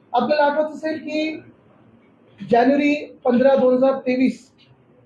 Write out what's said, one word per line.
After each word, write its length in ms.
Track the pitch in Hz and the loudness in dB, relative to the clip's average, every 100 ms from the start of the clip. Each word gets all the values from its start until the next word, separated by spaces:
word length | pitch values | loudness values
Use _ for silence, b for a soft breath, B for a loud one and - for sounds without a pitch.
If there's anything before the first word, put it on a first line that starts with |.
| _ | _
आपल्याला 300 | 240 226 302 | -4 0 0
आठवत 300 | 294 302 302 | 0 0 -4
असेल 240 | - 311 - | -6 -10 -10
की 440 | 302 311 311 320 - - _ _ _ _ _ _ _ - 196 | -8 -6 -6 -8 -16 -20 _ _ _ _ _ _ _ -18 0
जानेवारी 680 | 226 254 285 294 294 - - | 2 4 2 2 -2 -6 -6
पंधरा, 320 | 262 240 269 269 | -2 2 4 4
दोन 180 | 254 | 2
हजार 200 | 254 269 | 2 2
तेवीस 580 | 269 254 254 254 - - _ _ _ _ _ | 0 -2 0 0 -2 -12 _ _ _ _ _